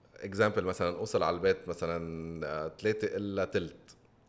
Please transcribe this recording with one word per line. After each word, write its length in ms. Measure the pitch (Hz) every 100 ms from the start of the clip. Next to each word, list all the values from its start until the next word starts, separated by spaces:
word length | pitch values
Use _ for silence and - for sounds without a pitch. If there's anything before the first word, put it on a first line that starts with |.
| _ -
example 420 | 101 98 107 101
مثلًا 380 | 90 92 87 87
أوصل 260 | 107 107
على 120 | 80 87
البيت 320 | 95 92 -
مثلًا، 800 | 85 82 85 82 82 82 82 76
آه، 200 | 78 80
تلاتة 380 | - 107 107 107
إلا 400 | 98 101 95 92
تلت. 500 | 101 82 - - - _ _